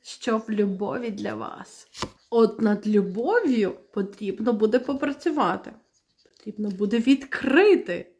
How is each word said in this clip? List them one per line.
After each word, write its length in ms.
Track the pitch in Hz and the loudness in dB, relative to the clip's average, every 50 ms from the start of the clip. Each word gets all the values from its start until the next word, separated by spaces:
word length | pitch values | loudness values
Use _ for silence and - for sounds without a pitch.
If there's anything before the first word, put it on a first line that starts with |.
що 360 | _ - - - - 254 220 220 | _ -18 -18 -8 -2 -2 -2 -2
в 120 | 220 - | -2 -4
любові 600 | 214 208 208 202 190 185 208 196 - 247 240 226 | 0 0 0 0 0 -4 -4 -4 -4 -4 -6 -6
для 240 | 196 202 208 202 214 | -8 -6 -8 -8 -8
вас. 540 | 110 110 - - - - - - - - _ _ - - - - _ _ _ | -8 -10 -10 -12 -14 -18 -20 -20 -20 -20 _ _ -12 -12 -12 -12 _ _ _
От 300 | 233 233 226 - - - | 4 4 4 4 4 0
над 260 | 226 214 208 202 - | 2 2 2 0 0
любов'ю 880 | 208 214 208 190 180 180 214 240 320 440 480 440 294 247 226 202 185 - - _ _ | 2 2 2 2 2 -4 -4 -2 2 2 2 2 2 2 2 2 0 -2 -8 _ _
потрібно 600 | - 202 190 196 - - 214 196 190 - 220 247 | -6 -6 -6 -6 -6 -8 -6 -6 -6 -2 0 0
буде 260 | 226 208 220 220 233 254 | 2 2 2 2 2 2
попрацювати, 960 | 247 - 277 269 302 294 277 285 - 339 302 302 220 175 185 190 - - - _ _ _ _ _ _ _ _ _ _ _ _ | 0 0 -4 -2 -4 -4 -4 -4 -4 -2 0 0 0 0 0 -4 -8 -14 -20 _ _ _ _ _ _ _ _ _ _ _ _
потрібно 340 | _ - 214 - - 208 208 | _ -16 -14 -10 -8 -6 -6
буде 280 | 190 185 208 202 233 233 | -4 -4 -2 0 0 0
відкрити 1080 | 233 262 277 262 - - - - - 254 - 320 392 427 370 - - - 175 175 - _ _ | 4 4 2 2 2 -8 -8 -4 -2 2 4 6 6 6 4 4 2 -4 -8 -8 -8 _ _